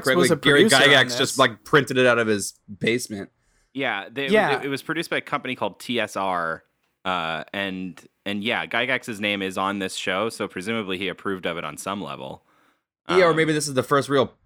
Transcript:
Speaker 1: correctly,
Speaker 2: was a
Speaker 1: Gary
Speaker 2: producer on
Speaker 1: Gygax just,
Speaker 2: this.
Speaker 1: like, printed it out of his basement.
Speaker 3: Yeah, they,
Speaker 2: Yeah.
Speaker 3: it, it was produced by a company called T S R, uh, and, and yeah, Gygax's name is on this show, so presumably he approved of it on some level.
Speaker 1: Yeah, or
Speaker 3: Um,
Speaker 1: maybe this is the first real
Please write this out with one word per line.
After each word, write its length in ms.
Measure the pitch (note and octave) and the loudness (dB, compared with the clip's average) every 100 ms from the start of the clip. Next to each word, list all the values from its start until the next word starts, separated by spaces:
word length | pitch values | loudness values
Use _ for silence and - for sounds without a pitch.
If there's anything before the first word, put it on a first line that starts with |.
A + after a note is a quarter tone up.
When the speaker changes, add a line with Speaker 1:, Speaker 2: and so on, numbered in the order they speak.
Speaker 1:
correctly, 140 | C3+ C3 | 4 2
Speaker 2:
was 140 | C3 | 4
a 60 | D3+ | 4
Speaker 1:
Gary 240 | D3 C#3+ | 4 6
Speaker 2:
producer 140 | - C3 | 6 6
on 60 | C#3+ | 8
Speaker 1:
Gygax 160 | C#3 B2 | 6 4
just, 100 | A#2+ | 0
Speaker 2:
this. 200 | B2+ B2+ | -2 2
Speaker 1:
like, 240 | B2+ G#2 | 2 2
printed 340 | - D3+ B2+ B2+ | 2 2 4 4
it 80 | B2+ | 4
out 120 | A#2 | 4
of 80 | A2 | 2
his 280 | G#2 - _ - G2 | 0 -2 _ -20 -4
basement. 500 | A#2 B2 - G2+ - _ _ _ _ | 0 0 -2 -10 -10 _ _ _ _
Speaker 3:
Yeah, 340 | C3+ B2+ G2+ G2 | -6 -4 -4 -6
they, 180 | A#2+ C#3 | -6 2
Speaker 2:
Yeah. 300 | G#3+ E3 B2 | 2 2 0
Speaker 3:
it, 40 | C#3 | -2
it 20 | |
was 140 | C3+ | -6
produced 280 | - D#3+ E3+ | -4 -6 -2
by 80 | D3 | -4
a 20 | |
company 340 | - C#3+ B2+ | -2 -6 -4
called 240 | B2 G#2 - | -4 -4 -6
T 220 | - A#2 | -4 -2
S 160 | G#2+ G2+ | -2 -2
R, 480 | F#2+ F2+ E2 D#2+ _ _ _ _ | -2 0 -2 -6 _ _ _ _
uh, 400 | F#2+ F2+ D#2+ D#2+ - | -4 -2 -2 -6 -6
and, 500 | G2+ G2 F#2 F#2 D#2 _ _ | -6 -6 -6 -10 -12 _ _
and 180 | G2+ G#2 | -8 -6
yeah, 220 | A2 G2 E2 | -4 -4 -2
Gygax's 540 | A#2 B2 B2 - G2+ | -4 -2 -4 -6 -6
name 220 | G#2 G2+ | -4 -2
is 160 | F#2+ F#2+ | -4 -2
on 200 | F#2+ G2+ | -2 -2
this 160 | F#2+ | -6
show, 360 | - G2 F#2+ G#2+ | -6 -4 -2 -4
so 180 | - G2+ | -4 -8
presumably 480 | F#2+ F#2+ A2+ F#2+ F#2 | -6 -6 -6 -4 -6
he 120 | F#2+ | -6
approved 360 | - G2+ F#2 F2+ | -6 -6 -4 -4
of 120 | E2+ | -6
it 60 | |
on 120 | D#2 D2+ | -8 -8
some 260 | F#2+ G2+ | -8 -8
level. 400 | C#2+ C2+ C2+ D#2+ _ _ _ _ _ _ - | -8 -10 -12 -14 _ _ _ _ _ _ -2
Speaker 1:
Yeah, 180 | F3+ E3+ | 2 4
or 40 | |
Speaker 3:
Um, 60 | D#3+ | 4
Speaker 1:
maybe 160 | D#3 | 2
this 160 | D3+ D3 | 0 0
is 60 | |
the 100 | B2+ | -2
first 240 | - C#3+ B2 | 2 0 2
real 240 | D3 D3+ _ | 0 0 _